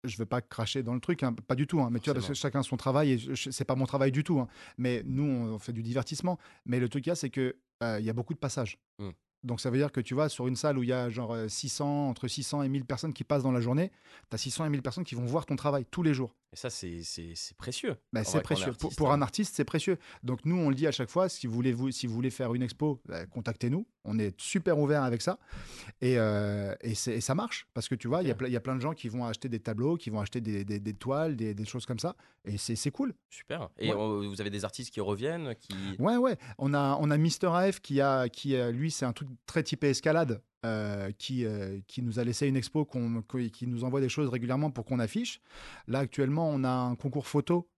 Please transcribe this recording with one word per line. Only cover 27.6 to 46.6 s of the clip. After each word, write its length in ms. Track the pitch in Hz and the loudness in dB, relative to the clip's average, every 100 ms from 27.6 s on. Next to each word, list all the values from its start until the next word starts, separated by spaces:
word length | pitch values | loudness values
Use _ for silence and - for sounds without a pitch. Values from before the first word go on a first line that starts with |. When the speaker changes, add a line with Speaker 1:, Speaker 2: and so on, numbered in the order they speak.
| - - | -8 -8
Speaker 1:
Parce 120 | - | -4
que 60 | |
tu 140 | 123 120 | -4 0
vois, 160 | 156 | 0
il 40 | 170 | 2
y 20 | |
a 20 | |
Speaker 2:
Ok. 60 | 107 | 0
Speaker 1:
ple-, 60 | 127 | 0
il 60 | |
y 20 | 120 | -2
a 40 | |
plein 140 | 131 131 | -2 -2
de 60 | |
gens 120 | 131 160 | -2 -4
qui 140 | 120 | -6
vont 160 | 117 120 | -4 -4
acheter 220 | 110 131 | -4 -4
des 120 | 113 | -4
tableaux, 360 | 110 107 131 170 | -4 0 0 0
qui 140 | - | -2
vont 120 | 107 | -2
acheter 200 | 101 123 | -2 -4
des, 240 | 110 104 101 | -2 -2 -2
des, 140 | 104 | -4
des 140 | 101 101 | -4 -6
toiles, 400 | 123 139 160 131 | -2 0 0 0
des, 180 | 110 | -2
des 120 | 101 107 | -4 -6
choses 200 | 127 - | -6 -6
comme 140 | 117 | -4
ça. 160 | 165 - - _ - | -4 -6 -20 _ -6
Et 120 | 104 | -6
c'est, 180 | - 113 | -2 -2
c'est 140 | 147 | -2
cool. 240 | - 269 - _ | -2 -4 -4 _
Speaker 2:
Super. 400 | - - 165 113 - | -20 -10 -8 -8 -4
Et, 160 | 110 | -2
Speaker 1:
Ouais. 80 | 104 | 0
Speaker 2:
euh, 260 | 107 104 101 | 0 -2 -4
vous 140 | 98 | -4
avez 80 | 101 | -4
des 160 | 101 95 | -4 -6
artistes 260 | - 127 | -6 -10
qui 100 | - | -4
reviennent, 520 | 98 104 131 170 147 | -2 -2 -2 -4 -6
qui 220 | 113 - 95 98 95 | -8 -10 -8 -6 0
Speaker 1:
Ouais, 180 | 156 240 | 2 4
ouais. 180 | 254 - 127 - | 2 0 -8 -2
On 160 | 139 | 2
a, 240 | 143 139 143 | 4 4 2
on 120 | 151 | 4
a 60 | 147 | 6
Mister 280 | 160 - 185 | 4 4 2
A 180 | 170 196 | 4 4
F 80 | 185 | 2
qui 220 | - 139 | 0 4
a, 260 | 139 135 123 | 6 4 2
qui, 280 | - 139 131 | -2 0 2
euh, 160 | 120 | 2
lui, 180 | 120 160 | 0 -2
c'est 160 | - 127 | 0 -2
un 80 | |
truc 160 | 117 139 123 - | -2 -8 -10 -4
très 160 | - | -2
typé 280 | - 143 143 | 0 2 2
escalade, 500 | 131 160 156 151 107 _ _ 117 | 4 4 4 4 0 _ _ -2
euh, 460 | 110 104 101 98 104 | -2 0 -2 -4 -6
qui, 280 | - 131 113 | -4 -2 0
euh, 340 | 107 95 98 98 | -2 -4 -6 -8
qui 140 | - | -4
nous 180 | 123 110 | -2 0
a 40 | 120 | 0
laissé 220 | 117 143 | 2 2
une 100 | 135 | 2
expo, 260 | 113 156 143 | 0 -2 0
qu'on, 360 | 127 117 117 | 0 0 -2
qu-, 280 | 107 131 120 | -2 -2 -4
qui 140 | - 123 | -4 -4
nous 160 | 120 127 | -2 0
envoie 160 | 139 | 2
des 80 | 131 | 2
choses 180 | 139 143 | 2 0
régulièrement 420 | 123 120 131 151 | 0 0 2 2
pour 120 | 123 110 | -2 -2
qu'on 140 | 127 | 0
affiche. 400 | 113 220 240 - _ - - - - | 2 0 -4 -8 _ -18 -16 -16 -2
Là, 120 | 127 | 0
actuellement, 500 | 135 - 135 151 165 | 0 2 2 4 2
on 140 | 143 | 2